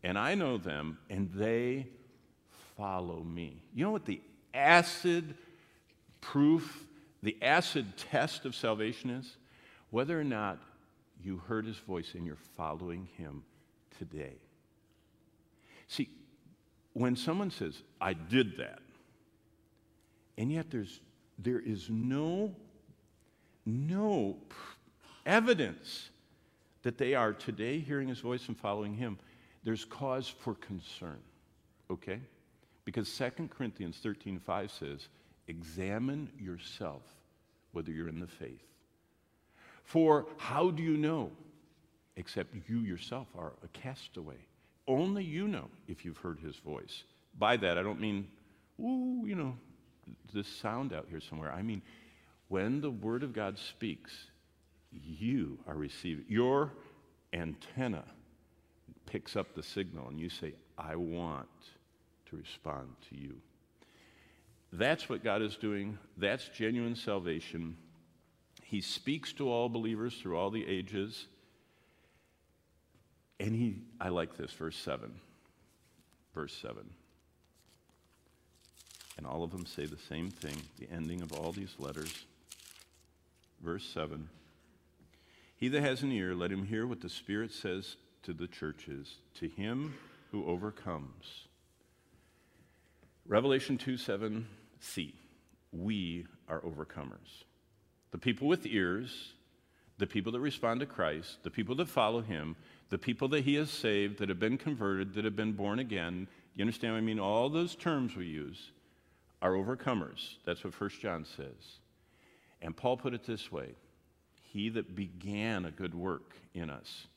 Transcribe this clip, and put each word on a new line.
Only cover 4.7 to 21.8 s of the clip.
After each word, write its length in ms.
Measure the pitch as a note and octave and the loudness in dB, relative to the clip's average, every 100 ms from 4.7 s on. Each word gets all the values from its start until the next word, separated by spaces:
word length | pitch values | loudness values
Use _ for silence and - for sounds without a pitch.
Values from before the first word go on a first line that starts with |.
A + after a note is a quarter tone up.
| F3 E3+ - F3+ E3+ D#3+ C#3 - - - - _ _ _ - | 12 10 2 4 4 0 -10 -16 -20 -20 -20 _ _ _ -14
proof, 680 | - C#3+ D3 E3 D#3+ - - - - - | 0 8 10 10 6 -10 -16 -20 -20 -2
the 160 | G#2 - | -2 2
acid 520 | B2+ D#3+ F3 D3 G#2+ - | 8 8 6 0 0 -6
test 500 | - D3 D3+ - C3 | 2 4 4 0 -4
of 100 | A#2+ | 0
salvation 560 | A#2 G#2+ A2 A#2 B2+ | 2 4 2 0 -2
is? 260 | B2 B2+ - - - - - - | -4 -6 -14 -20 -20 -20 -20 -2
Whether 280 | A2 C3+ E3 | 0 2 2
or 40 | |
not 340 | D3 A2+ G#2 F2 - - - _ _ - | 2 2 0 -2 -10 -20 -20 _ _ -12
you 160 | F2 F#2 | -6 -6
heard 280 | F2 A2 A2 | -2 -2 -2
his 120 | A2+ | -8
voice 380 | - F#2 D#2+ F2 | -6 -6 -6 -6
and 100 | E2+ | -8
you're 120 | D2+ - - | -8 -14 -6
following 500 | D#2+ D#2 F2 F2 F#2 - | -4 -4 -4 -6 -8 -10
him 260 | D#2+ C#2+ - - _ _ _ - | -10 -10 -14 -20 _ _ _ -14
today. 380 | D#2 D#2 C2+ C2 - _ _ _ _ _ _ _ _ _ _ _ - - - | -10 -8 -10 -12 -20 _ _ _ _ _ _ _ _ _ _ _ -20 -20 -10
See, 220 | - C3+ - - - - - _ _ _ | -2 -2 -4 -20 -20 -20 -20 _ _ _
when 220 | - B2 B2 | 2 4 4
someone 360 | - F3 G3+ | 2 2 0
says, 320 | - F2 C#2+ - - | -2 -6 -6 -16 -2
"I 120 | F#2+ | 0
did 440 | F2 D#2+ A#2+ A2+ D2+ | 0 4 6 6 2
that," 240 | A1+ G1+ - - - _ _ _ _ _ _ _ _ _ _ _ _ - | -8 -8 -18 -20 -20 _ _ _ _ _ _ _ _ _ _ _ _ -2
and 120 | A2+ | 0
yet 200 | D#3 D#3+ | 2 0
there's, 300 | B2+ G2 - - _ _ - | -2 -4 -8 -20 _ _ -4
there 220 | G2 B2 | 2 2
is 300 | - G#2 | 2 -2